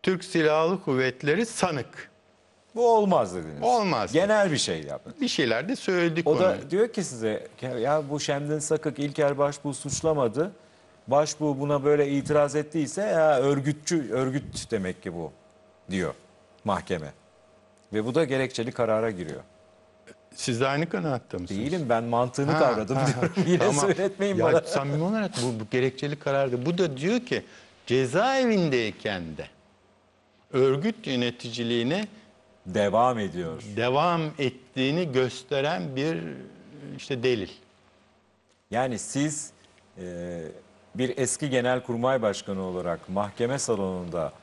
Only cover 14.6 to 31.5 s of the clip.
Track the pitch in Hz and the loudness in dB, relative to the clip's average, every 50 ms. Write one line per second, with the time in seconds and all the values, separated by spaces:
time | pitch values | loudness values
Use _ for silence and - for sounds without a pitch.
14.6 | - - 113 104 95 92 90 - - 98 82 85 82 76 - - _ - _ - | -6 -4 -4 -2 -2 -4 -6 -6 -8 -8 -8 -6 -8 -10 -12 -16 _ -20 _ -20
15.6 | - _ _ _ _ - 92 95 87 73 65 - - - - - _ _ - _ | -20 _ _ _ _ -4 -2 -2 -2 -2 -4 -8 -18 -20 -20 -20 _ _ -20 _
16.6 | _ 107 98 87 85 - 95 85 76 71 - _ _ _ _ _ _ _ _ _ | _ -2 -2 -2 -2 -4 -4 -4 -4 -10 -14 _ _ _ _ _ _ _ _ _
17.6 | _ _ _ _ _ _ 98 107 107 120 123 160 165 131 135 135 135 127 - - | _ _ _ _ _ _ -4 -2 -2 0 2 2 2 2 2 0 0 -2 -2 -4
18.6 | 113 123 - - 120 110 110 110 113 113 107 87 90 78 71 65 - - - _ | -4 -4 -2 -2 0 2 2 2 2 0 -2 -4 -8 -8 -10 -12 -14 -18 -20 _
19.6 | _ _ _ _ _ _ _ _ _ - - _ _ _ - - - - 120 113 | _ _ _ _ _ _ _ _ _ -20 -20 _ _ _ -14 -8 -4 -2 0 2
20.6 | 135 135 143 143 165 170 - 190 170 151 131 117 - _ - 92 90 87 98 98 | 2 2 2 0 -2 -2 -4 -4 -2 -2 -4 -4 -6 _ -8 -8 -6 -6 -4 -4
21.6 | 117 143 175 180 151 117 117 113 117 117 117 117 123 123 - - 139 143 156 156 | -2 -2 -2 -2 0 2 2 2 2 0 2 2 0 0 0 -2 0 2 4 4
22.6 | 156 131 120 110 107 95 131 139 131 139 139 120 151 165 - 196 170 160 180 160 | 4 4 2 0 -2 -2 0 0 2 0 0 0 -2 -2 0 0 2 2 4 4
23.6 | - 208 147 143 143 196 170 - 190 196 196 190 196 202 196 180 165 160 160 165 | 4 2 4 2 2 2 2 2 0 -2 -2 -2 -2 0 0 2 2 4 4 4
24.6 | 165 - - 175 139 143 143 151 160 185 214 220 208 185 - - 120 127 117 110 | 2 2 -2 -2 0 0 -2 0 0 0 0 -2 -2 -4 -4 -2 -2 -2 -2 -4
25.6 | 113 104 - 127 131 131 131 - - 147 147 147 - 147 139 139 139 131 123 123 | -6 -2 0 0 0 0 -2 -4 -6 -6 -6 -4 -2 0 0 2 2 0 0 -2
26.6 | 123 156 175 175 185 160 135 127 147 180 233 247 247 - 139 104 - - - - | -2 -2 0 0 0 0 0 -2 -2 0 0 0 0 -2 -4 -4 -4 -8 -20 -20
27.6 | - - - _ _ - 117 131 131 123 123 175 220 262 269 269 262 240 220 196 | -20 -20 -20 _ _ 0 2 2 2 2 2 2 2 2 2 2 4 4 4 4
28.6 | 170 160 131 120 117 107 95 - - 107 101 90 85 80 78 76 78 - _ _ | 4 4 2 2 2 0 -4 -4 -4 -4 -4 -4 -6 -8 -10 -12 -12 -14 _ _
29.6 | _ _ _ _ _ _ _ _ _ _ _ _ _ _ _ _ _ _ - 127 | _ _ _ _ _ _ _ _ _ _ _ _ _ _ _ _ _ _ 2 4
30.6 | 131 135 131 143 160 226 226 - - 151 131 123 123 120 120 - - 120 | 4 4 4 2 0 -2 -4 -4 -6 -4 -2 0 0 -2 -2 -6 -10 -10